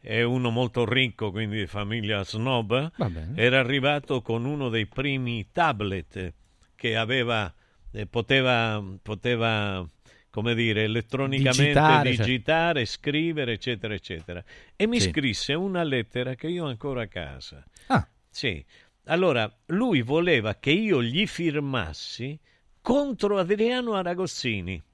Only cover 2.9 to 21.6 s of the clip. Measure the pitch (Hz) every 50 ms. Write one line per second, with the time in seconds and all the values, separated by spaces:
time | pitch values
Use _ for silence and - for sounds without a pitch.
2.9 | - - - 113 85 80 78 85 123 156 110 123 127 135 131 117 135 143 131 139
3.9 | 147 147 139 - 143 127 117 - 113 117 117 131 147 147 139 123 113 113 110 -
4.9 | - - 135 143 139 135 127 120 117 113 101 - _ - 170 160 135 101 104 101
5.9 | 95 95 85 - - 101 92 87 - _ _ _ _ _ _ _ _ _ - 120
6.9 | 110 113 113 107 127 135 123 117 120 110 104 90 - _ _ _ _ _ - -
7.9 | - 107 107 92 - 117 113 - 139 135 131 127 123 117 117 113 107 107 101 95
8.9 | - 95 _ - 107 95 - 123 123 117 113 113 113 107 104 104 95 92 90 80
9.9 | _ _ _ - - _ _ _ - - 107 117 120 113 120 117 107 104 110 107
10.9 | 110 117 110 - - 131 135 135 113 135 139 131 127 127 143 147 147 139 151 156
11.9 | 156 151 147 - - 113 113 107 127 123 - - 156 165 165 170 170 147 120 104
12.9 | - - - 147 143 151 160 170 165 151 139 120 113 98 - - 120 101 92 110
13.9 | 104 98 - - 92 82 80 - 87 90 - - - - - - _ _ 202 220
14.9 | 233 240 208 - 160 151 139 131 101 - - - 139 160 185 196 190 180 170 156
15.9 | 135 127 113 - - 127 123 127 127 123 - 160 175 180 170 147 127 107 - 147
16.9 | 135 123 113 101 - 92 85 71 69 65 - - - 71 71 - _ - - -
17.9 | 262 - 85 - _ _ _ _ _ - - 131 95 73 69 _ - - _ _
18.9 | _ _ _ - 151 170 185 180 143 120 110 104 - _ _ _ 151 190 247 254
19.9 | 208 143 117 113 139 160 175 180 165 127 104 107 104 - - - 147 190 220 220
20.9 | 185 139 120 117 120 165 214 - - - 170 165 143 151